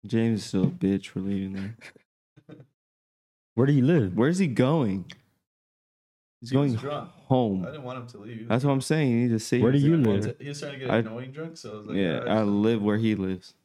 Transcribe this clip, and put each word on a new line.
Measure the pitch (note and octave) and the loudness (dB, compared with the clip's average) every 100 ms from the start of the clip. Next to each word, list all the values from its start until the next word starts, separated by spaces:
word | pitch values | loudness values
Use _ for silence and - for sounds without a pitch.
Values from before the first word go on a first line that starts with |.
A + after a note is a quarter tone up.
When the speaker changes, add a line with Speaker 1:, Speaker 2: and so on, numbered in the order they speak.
| G2+ | -2
Speaker 1:
James | A2+ A#2 A2 | 0 2 0
is | - | -2
still | G2 F#2 | 0 0
a | |
bitch | F2+ G2 G2 - | 0 0 0 -4
for | - | -8
leaving | F#2+ G2 F#2+ | -4 -4 -6
there. | G2 G2 A2+ - _ _ _ _ _ _ | -8 -10 -12 -20 _ _ _ _ _ _
Speaker 2:
<laughs> | - B2+ _ _ _ _ _ _ _ _ - | -20 -20 _ _ _ _ _ _ _ _ 0
Where | C3+ | 4
do | |
you | D3 | 4
live? | B2+ E3+ G2 F2 | 4 4 2 2
Speaker 1:
Where's | C3 F3+ | 0 2
he | F3+ | 0
going? | A2+ B2+ D#3+ A#2 F#2+ F2 - _ _ _ _ _ _ _ _ _ _ _ _ | 2 2 2 0 -2 -8 -18 _ _ _ _ _ _ _ _ _ _ _ _
He's | A#2 | -2
Speaker 3:
He | C3 | 2
was | C#3+ | 2
Speaker 1:
going | A2+ | 0
Speaker 3:
drunk. | C3 D3 - - _ | -4 -8 -10 -20 _
Speaker 1:
home. | B2+ A#2 F#2+ | 2 4 -2
Speaker 3:
I | F2+ | -4
didn't | D3+ | -10
want | B2 B2+ | -12 -12
him | A#2+ | -14
to | G#2 | -18
leave. | G#2+ A#2 A#2 | -16 -14 -2
Speaker 1:
That's | A#2 | 0
what | C#3+ | 2
I'm | C3+ | 0
saying. | C3 D#3 C#3 | 2 2 2
You | A#2 | 2
need | B2 | 2
to | A2+ | 0
say | - B2 | 0 2
Speaker 2:
Where | A#2 | 4
do | C#3 | 4
Speaker 1:
he's | C#3+ | 4
Speaker 2:
you | E3 | 4
Speaker 1:
like, | A#2 G2+ | 4 2
Speaker 2:
live? | G#2 - | -2 -8
Speaker 3:
He | C#3+ | -12
was | C#3+ | -12
trying | C#3+ | -12
to | C#3 | -10
get | B2+ | -2
Speaker 1:
I, | A2 | 0
Speaker 3:
annoying | A2 A#2 C3 | 0 -8 -12
drunk, | C#3 E3 D#3+ | -12 -14 -14
so | A2+ | -16
I | G#2+ | -14
was | G#2 | -6
like, | G2 | -2
Speaker 1:
yeah, | F#2 C#2 | 0 -2
Speaker 3:
"All | C#2+ | -2
right." | G#2+ | 0
Speaker 1:
I | |
live | G#2 G2+ A2 A#2 | 2 2 2 2
where | G#2 G#2+ | 0 0
he | A2+ G#2 | 0 0
lives. | F#2+ F#2 - _ | -2 -6 -10 _